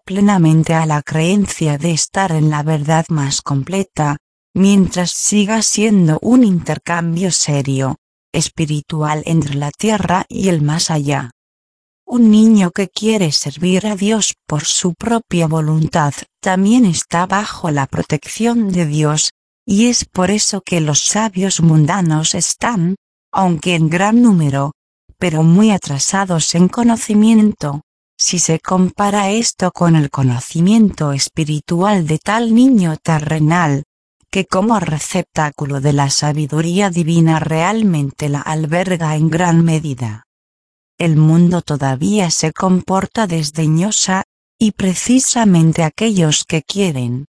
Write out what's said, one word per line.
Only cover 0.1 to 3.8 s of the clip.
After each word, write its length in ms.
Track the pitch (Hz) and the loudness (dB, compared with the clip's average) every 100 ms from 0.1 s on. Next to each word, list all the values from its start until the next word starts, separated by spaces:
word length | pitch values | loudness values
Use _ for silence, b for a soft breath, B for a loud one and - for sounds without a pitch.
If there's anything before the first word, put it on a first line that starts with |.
| 190 202 190 160 160 156 | 0 2 4 4 4 2
a 120 | 160 156 | 0 0
la 160 | 147 | -2
creencia 760 | - 156 170 208 190 - 156 143 | -2 -2 0 0 -2 -2 -4 -2
de 140 | 170 | -2
estar 400 | 156 - 196 190 | -2 -4 -2 -2
en 180 | 160 151 | 0 0
la 140 | 151 | 0
verdad 420 | 151 156 147 160 160 | -2 -2 0 0 0
más 320 | 156 139 - | -2 -2 -4
completa, 720 | - 139 131 190 | -4 -4 -2 -4